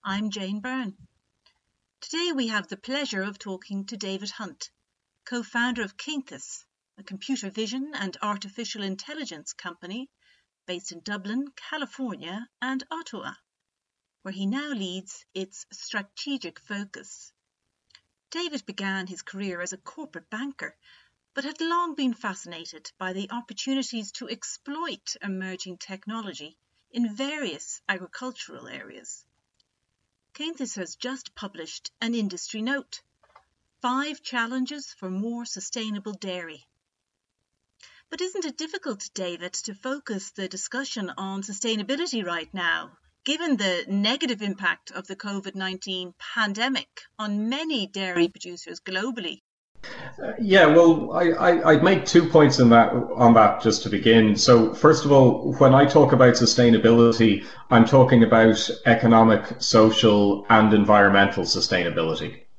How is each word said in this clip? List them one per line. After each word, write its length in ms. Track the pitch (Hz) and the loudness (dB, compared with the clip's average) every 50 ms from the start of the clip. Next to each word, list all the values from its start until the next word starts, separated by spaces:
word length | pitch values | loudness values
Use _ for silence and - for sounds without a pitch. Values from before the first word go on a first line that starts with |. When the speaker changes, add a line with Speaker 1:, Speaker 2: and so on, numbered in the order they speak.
| _ | _
Speaker 1:
I'm 240 | 196 196 202 214 214 | -8 -8 -6 -8 -8
Jane 320 | 196 214 190 190 202 208 | -10 -10 -10 -10 -10 -10
Byrne. 340 | 202 254 254 262 247 196 196 _ - _ _ _ _ _ _ _ _ _ _ _ _ _ _ _ _ _ _ _ | -10 -10 -10 -8 -10 -10 -14 _ -20 _ _ _ _ _ _ _ _ _ _ _ _ _ _ _ _ _ _ _
Today 300 | - - - 330 349 349 320 | -20 -12 -8 -6 -6 -4 -4
we 140 | 262 247 220 | -4 -6 -4
have 200 | 214 208 196 _ | -6 -8 -8 _
the 80 | 196 | -18
pleasure 460 | 196 - - 262 294 285 - 214 190 | _ -12 -10 -8 -8 -8 -8 -8 -8
of 160 | 190 208 202 _ | -8 -10 -12 _
talking 480 | - 208 190 185 - _ 196 196 196 | -14 -14 -14 -14 -14 _ -12 -12 -12
to 100 | 196 240 | -12 -14
David 320 | 196 202 190 190 190 202 196 | -12 -10 -10 -10 -10 -12 -14
Hunt, 380 | - - 220 175 143 _ - - _ _ _ _ _ _ _ _ _ _ _ | -14 -16 -16 -16 -16 _ -20 -20 _ _ _ _ _ _ _ _ _ _ _
co-founder 580 | - 247 240 233 - - 233 240 247 240 240 | -12 -12 -12 -12 -8 -6 -6 -6 -4 -6 -8
of 140 | 214 196 _ | -10 -12 _
Cainthus, 680 | - - - 311 285 262 - 156 - - - - - _ _ _ _ _ _ _ _ | -16 -14 -12 -12 -12 -12 -14 -20 -20 -18 -20 -20 -20 _ _ _ _ _ _ _ _
a 40 | |
computer 460 | 196 - 196 190 - - 269 - - 190 | -20 -18 -18 -16 -10 -10 -10 -10 -10 -12
vision 440 | 196 214 226 202 233 262 269 302 294 - | -10 -10 -10 -8 -8 -12 -12 -12 -12 -12
and 160 | 196 190 - - | -12 -12 -10 -10
artificial 600 | - 208 208 202 208 196 _ - 233 - - 214 | -10 -10 -10 -10 -14 -18 _ -14 -14 -14 -12 -12
intelligence 720 | 202 196 190 196 - - 302 311 285 - 170 151 - - - | -10 -10 -12 -12 -14 -18 -16 -14 -14 -16 -16 -18 -18 -20 -20
company 560 | - - 180 170 _ - 175 196 240 269 _ _ _ _ _ _ _ _ _ _ _ _ | -16 -16 -16 -16 _ -18 -16 -14 -14 -14 _ _ _ _ _ _ _ _ _ _ _ _
based 260 | - 180 175 - - | -14 -14 -14 -14 -18
in 80 | 170 165 | -20 -18
Dublin, 460 | _ 208 208 202 190 202 220 254 285 285 _ - - - | _ -14 -14 -12 -10 -10 -8 -8 -10 -10 _ -20 -16 -14
California, 760 | 311 302 285 - - - 269 233 185 - 165 170 185 214 233 _ _ _ | -12 -12 -12 -12 -12 -12 -12 -12 -12 -14 -14 -14 -14 -16 -16 _ _ _
and 240 | 247 254 269 262 - _ | -10 -8 -8 -10 -10 _
Ottawa, 420 | 311 330 - - - 196 - - - _ _ _ _ _ _ _ _ _ _ _ _ _ _ _ _ _ | -14 -14 -14 -14 -16 -14 -14 -16 -18 _ _ _ _ _ _ _ _ _ _ _ _ _ _ _ _ _
where 140 | _ 190 196 | _ -16 -12
he 100 | 190 196 | -10 -8
now 280 | 196 240 277 294 302 | -8 -8 -8 -10 -10
leads 520 | 277 214 190 180 180 190 190 - - - _ _ _ | -10 -10 -10 -10 -12 -14 -16 -18 -20 -20 _ _ _
its 300 | 190 190 190 _ - - _ | -14 -14 _ _ -20 -20 _
strategic 880 | - - - - - 208 196 202 _ - - 285 277 262 - 170 _ - | -20 -20 -18 -12 -12 -12 -12 _ _ -16 -12 -12 -12 -10 -12 -16 _ -20
focus. 720 | _ _ 208 202 202 196 - - - - - _ - _ _ _ _ _ _ _ _ _ _ _ _ _ _ _ _ _ _ _ _ _ | _ _ -14 -14 -14 _ -18 -20 -20 -20 -20 _ -20 _ _ _ _ _ _ _ _ _ _ _ _ _ _ _ _ _ _ _ _ _
David 360 | - 320 349 339 294 277 _ | -10 -10 -8 -8 -10 -12 _
began 400 | - 196 - 196 196 190 190 185 | -14 -14 -10 -10 -8 -8 -8 -10
his 160 | 185 185 - | -12 -16 -18
career 400 | - - - 196 202 196 180 175 | -18 -18 -14 -12 -10 -10 -10 -10
as 100 | 175 180 | -12 -12
a 60 | 185 190 | -14 _
corporate 500 | _ - _ - 311 285 _ 170 _ _ | _ -20 _ -18 -20 -18 _ -20 _ _
banker, 480 | 220 220 269 285 269 - - - _ _ _ _ _ _ _ _ _ _ _ _ _ | -14 -12 -12 -12 -12 -14 -16 -18 _ _ _ _ _ _ _ _ _ _ _ _ _
but 100 | 277 269 | -12 -12
had 180 | 285 311 - | -12 -12 -10
long 320 | 330 330 339 349 349 330 285 | -8 -4 -4 -4 -4 -6 -8
been 180 | - 269 254 | -6 -6 -6
fascinated 800 | 233 _ - 208 185 - - 175 170 160 165 - - 156 _ - _ _ | -6 _ -10 -12 -12 -12 -18 -20 -20 -18 -20 -20 -20 -20 _ -20 _ _
by 160 | 190 185 185 | -12 -10 -10
the 120 | 196 202 190 | -10 -12 -10
opportunities 840 | 226 240 240 _ 208 - - 262 269 269 254 - 247 226 208 202 | -12 -14 -14 _ -16 -12 -8 -6 -6 -6 -6 -8 -12 -12 -14 -14
to 160 | _ - 247 220 | _ -18 -14 -14
exploit 880 | 226 - - - - - _ 277 285 320 339 320 208 _ _ - - - | -14 -14 -14 -18 -18 -18 _ -14 -12 -10 -10 -12 -12 _ _ -16 -14 -12
emerging 560 | - 202 190 190 190 185 185 185 - 185 175 180 | -10 -12 -10 -10 -10 -12 -12 -14 -16 -18 -16 _
technology 800 | - - 190 196 _ 208 220 233 214 196 147 135 147 151 _ _ _ _ _ _ _ _ | -18 -18 -18 -16 _ -14 -14 -12 -12 -14 -16 -16 -18 -20 _ _ _ _ _ _ _ _
in 260 | _ 233 240 220 208 | _ -6 -6 -6 -6
various 640 | 214 269 277 302 302 277 190 151 - - - - - _ - | -10 -10 -10 -8 -10 -10 -10 -12 -12 -16 -18 -18 -14 _ -10
agricultural 800 | 196 180 180 175 _ - 254 254 - - - - 156 127 123 113 | -10 -10 -10 -18 _ -16 -16 -16 -16 -16 -20 -20 -20 -20 -20 -18
areas. 560 | 127 135 - - - - _ - - _ _ _ _ _ _ _ _ _ _ _ _ _ _ _ _ _ _ _ _ _ _ _ _ | -18 -18 -18 -20 -20 -20 _ -20 -20 _ _ _ _ _ _ _ _ _ _ _ _ _ _ _ _ _ _ _ _ _ _ _ _
Cainthus 400 | - 302 330 330 - 269 214 - | -14 -12 -12 -10 -10 -12 -12 -10
has 200 | 202 180 170 - | -12 -14 -14 -14
just 400 | _ - 247 269 262 - - _ | _ -14 -14 -14 -14 -16 -20 _
published 560 | - 208 196 _ 165 160 - - - _ - _ _ | -18 -18 -16 _ -16 -18 -16 -18 -18 _ -20 _ _
an 120 | 226 226 233 | -8 -6 -6
industry 460 | 233 214 190 180 170 - - - 214 | -4 -6 -6 -8 -12 -16 -14 -12 -10
note, 400 | 220 247 277 277 277 _ - - _ _ _ _ _ _ _ _ _ _ _ _ _ _ _ _ | -8 -6 -8 -8 -10 _ -20 -20 _ _ _ _ _ _ _ _ _ _ _ _ _ _ _ _
Five 420 | - 240 254 269 285 302 294 - | -8 -6 -6 -6 -6 -8 -12 -14
Challenges 720 | _ - 240 240 233 226 254 262 254 247 294 294 - - - _ | _ -10 -8 -8 -8 -6 -6 -8 -8 -8 -10 -16 -18 -20 -20 _
for 100 | 190 185 | -12 -10
More 380 | 185 190 208 233 233 233 240 | -10 -8 -8 -8 -10 -12 -12
Sustainable 680 | - - 190 - - - 240 220 214 208 208 202 214 | -14 -16 -16 -14 -12 -12 -10 -10 -10 -10 -10 -12 -14
Dairy. 540 | 208 196 - 190 180 180 170 165 156 143 _ _ _ _ _ _ _ _ _ _ _ _ _ _ _ _ _ _ _ _ _ _ _ _ _ _ _ _ _ _ | -14 -12 -12 -12 -12 -12 -14 -16 -18 -20 _ _ _ _ _ _ _ _ _ _ _ _ _ _ _ _ _ _ _ _ _ _ _ _ _ _ _ _ _ _
But 100 | 320 - | -10 -10
isn't 240 | 359 370 - 403 330 | -10 -8 -6 -8 -8
it 140 | 302 - - | -8 -8 -10
difficult, 500 | 320 320 - 381 - 302 214 202 - - _ | -12 -12 -12 -12 -10 -10 -10 -10 -14 -16 _
David, 400 | - 190 175 175 170 175 180 - | -10 -8 -8 -8 -10 -12 -12 -12
to 180 | - - - | -12 -12 -12
focus 600 | 196 196 - 262 277 294 _ - 214 190 - - | -16 _ -10 -10 -10 -10 _ -10 -10 -10 -10 -14
the 160 | _ - 190 185 | _ -12 -12 -12
discussion 600 | - 185 - - - 254 277 - - 226 202 175 - | -12 -14 -14 -10 -10 -10 -10 -10 -10 -10 -10 -10 -10
on 240 | - 190 190 196 196 | -12 -12 -10 -10 -12
sustainability 800 | 196 - 202 - - 233 220 208 202 - 269 277 349 349 - 226 | -12 -12 -12 -8 -6 -6 -6 -6 -6 -6 -6 -6 -6 -8 -6 -8
right 300 | 190 175 170 165 160 _ | -8 -8 -8 -10 -10 _
now, 380 | - 190 175 170 165 165 160 165 _ _ _ _ _ _ _ | -10 -6 -4 -4 -4 -4 -8 -14 _ _ _ _ _ _ _
given 320 | 254 294 330 339 320 277 | -6 -6 -4 -2 -4 -2
the 300 | 190 202 190 180 175 - - | -2 -2 -4 -4 -4 -6 -6
negative 540 | 196 202 202 214 254 254 330 254 240 202 | -4 -4 -2 -2 -4 -4 -4 -6 -6 -6
impact 480 | 214 196 185 - 196 220 175 _ _ - | -8 -10 -8 -4 -4 -6 -6 _ _ -16
of 160 | - 185 190 | -14 -14 -12
the 100 | - 190 | -12 -16
covid 380 | 190 - 208 202 196 190 196 - | -14 -12 -10 -10 -10 -12 -12 -12
nineteen 580 | 190 190 185 185 185 - 196 190 185 180 175 _ _ - - - | -10 -10 -10 -10 -10 -12 -10 -10 -10 -10 -14 _ _ -18 -10 -6
pandemic 640 | 233 220 208 196 214 233 262 262 202 - _ _ - - _ _ - | -6 -4 -4 -4 -4 -4 -4 -4 -6 -10 _ _ -20 -20 _ _ -12
on 300 | 214 208 202 208 214 226 | -8 -6 -6 -6 -6 -6
many 380 | 262 294 320 320 302 233 196 | -6 -6 -6 -6 -6 -6 -6
dairy 420 | 196 - 190 190 185 180 175 170 170 | -8 -8 -8 -8 -6 -2 -2 -2 -2
producers 520 | _ - - 175 175 175 - 175 175 - | _ -14 -18 -18 -18 -18 -18 -20 -20 -18
globally? 600 | _ - 185 185 208 262 233 233 180 160 - _ _ _ _ _ _ _ _ - - - - - - - - - | _ -10 -8 -6 -6 -6 -8 -8 -10 -12 -14 _ _ _ _ _ _ _ _ -20 -18 -16 -16 -16 -16 -18 -14 -12
Speaker 2:
Uh, 80 | - - - - | -12 -10 -8 -6
yeah, 240 | 226 202 190 190 165 | 0 4 6 6 8
well, 440 | 151 151 165 170 165 160 - - - | 8 8 8 8 8 6 4 0 -4
I, 180 | - 165 175 165 | -2 0 0 0
I, 400 | 165 - - 180 170 165 165 165 | 0 2 2 2 2 4 4 4
I'd 120 | 156 135 | 4 6
make 220 | 156 185 196 - - | 6 4 2 2 0
two 240 | - - 175 160 160 | 4 4 4 4 6
points 320 | - 160 151 135 127 - | 6 6 6 6 6 6
in 80 | 123 117 | 6 8
that, 240 | 117 117 113 104 | 8 8 8 6
on 420 | - 120 117 - 90 107 123 117 117 | 2 -4 -4 -4 0 4 6 8 8
that 260 | 113 107 101 - - | 8 8 6 4 2
just 220 | - 113 107 - | 0 0 0 0
to 60 | - 101 | -4 -4
begin. 480 | 104 95 - 117 113 113 110 107 104 | -4 2 4 6 6 8 6 6 2
So, 360 | 101 - - 123 117 110 110 - | 2 6 6 6 6 6 2 0
first 300 | - - 156 156 - - | 4 6 6 6 6 4
of 60 | 143 | 6
all, 440 | 143 135 131 120 - - - 143 131 | 6 8 8 6 4 2 -4 -6 2
when 200 | - 143 131 131 | 4 6 8 8
I 120 | 135 143 | 6 6
talk 260 | 139 - 160 143 131 | 6 6 6 6 6
about 220 | 139 120 127 123 117 | 6 6 8 6 6
sustainability, 1120 | - 117 113 - - 120 120 113 107 - 113 117 117 117 117 113 117 113 110 98 - - - - - - - | 4 2 2 4 4 6 6 6 6 6 6 8 8 6 6 6 4 4 4 4 2 -4 -12 -18 -20 -2 4
I'm 160 | 123 117 113 | 6 6 6
talking 380 | 113 139 135 123 - 127 117 | 8 8 6 6 8 8 6
about 480 | 117 107 117 113 113 110 104 104 - - - - - | 6 8 8 6 8 6 6 2 -2 -6 -8 -2 2
economic, 760 | 127 117 - - 117 117 113 110 113 107 101 - - - - | 2 2 4 6 6 6 8 8 6 6 4 0 -6 -10 -8
social, 840 | - - - 110 110 110 110 - - 110 104 104 101 101 98 101 - - | -4 2 4 6 6 6 4 4 4 4 4 4 4 2 0 -2 2 4
and 220 | 113 107 110 107 | 4 6 6 6
environmental 720 | 107 107 101 104 104 101 101 98 98 98 98 95 - 101 | 6 4 6 6 6 6 6 6 6 4 4 2 0 -4
sustainability. 1000 | 87 - - 92 - - 104 90 87 85 78 85 80 80 80 78 80 71 67 - - - - | -4 -2 -2 -2 -2 -2 -2 -2 -2 -2 -4 -4 -4 -4 -4 -6 -8 -10 -12 -14 -20 -20 -20